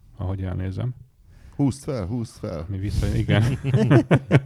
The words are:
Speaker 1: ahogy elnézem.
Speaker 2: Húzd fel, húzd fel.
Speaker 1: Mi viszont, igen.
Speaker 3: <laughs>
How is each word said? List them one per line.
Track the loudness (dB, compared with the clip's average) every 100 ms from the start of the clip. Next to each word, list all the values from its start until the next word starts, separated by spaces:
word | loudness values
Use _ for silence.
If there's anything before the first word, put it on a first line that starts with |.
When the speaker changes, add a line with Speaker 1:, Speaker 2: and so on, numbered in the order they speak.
| -16 -10
Speaker 1:
ahogy | -6 -6
elnézem. | -6 -6 -6 -6 -8 -10 -18 _ _ -20 -14 -2
Speaker 2:
Húzd | -2 -2
fel, | -6 -6 -6
húzd | -6 -8
fel. | -10 -10 -8 -8
Speaker 1:
Mi | -6
viszont, | -4 -2 -2 -2
igen. | 2 2
Speaker 3:
<laughs> | 2 0 0 2 6 6 6 2 4 0